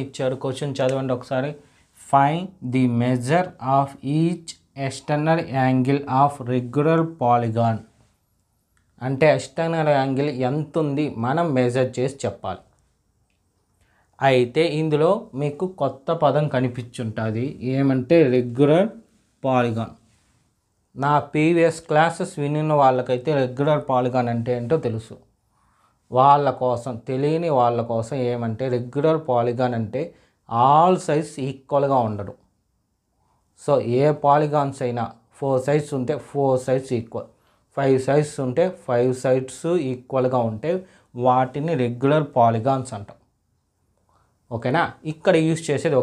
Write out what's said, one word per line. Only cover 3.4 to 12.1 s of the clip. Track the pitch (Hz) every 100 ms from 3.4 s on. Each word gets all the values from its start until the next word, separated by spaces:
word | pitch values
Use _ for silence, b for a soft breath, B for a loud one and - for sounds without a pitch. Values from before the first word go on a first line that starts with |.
| 180 - 127 139
of | 139 - 135 156
each | 165 170 - - _ 139 135
external | - - 151 156 165 165 131 131
angle | 131 127 139 113 131
of | 143 - 120
regular | 127 123 139 151 165 165 -
polygon." | 147 120 117 117 117 107 - _ _ _ _ _ _ _ _ _ _ _ 127
అంటే | 135 156 131
ఎక్స్టర్నల్ | - - 165 165 151 135
యాంగిల్ | 135 135 147 127 127
ఎంత | 151 151 165 147
ఉంది | 139 143 113 120
మనం | 165 170 127
మెజర్ | 123 127 127 127
చేసి | 131